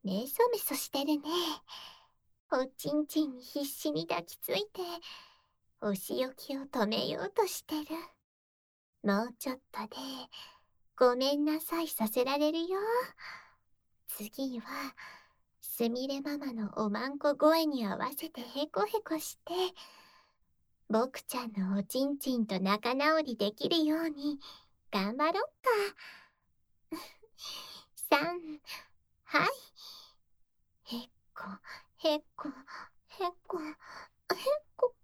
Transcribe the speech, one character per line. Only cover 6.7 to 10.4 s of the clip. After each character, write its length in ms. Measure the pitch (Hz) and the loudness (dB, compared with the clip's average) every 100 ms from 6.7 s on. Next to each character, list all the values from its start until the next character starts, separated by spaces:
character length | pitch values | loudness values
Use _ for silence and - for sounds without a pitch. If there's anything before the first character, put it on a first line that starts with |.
| 262 | 2
め 240 | 208 214 - | 2 2 -2
よ 140 | - | -2
う 80 | 415 | -2
と 160 | 415 392 | 2 2
し 180 | - | 0
て 120 | - 302 | -4 -4
る。 200 | 302 320 - _ _ _ _ _ _ _ _ _ | -4 -8 -8 _ _ _ _ _ _ _ _ _
も 200 | 208 196 | 2 2
う 100 | 240 240 | 2 -4
ち 100 | 269 | -6
ょ 60 | |
っ 40 | 254 _ | -6 _
と 80 | - | -8
で、 120 | 214 - 269 262 254 - | -8 -8 -10 -10 -12 -16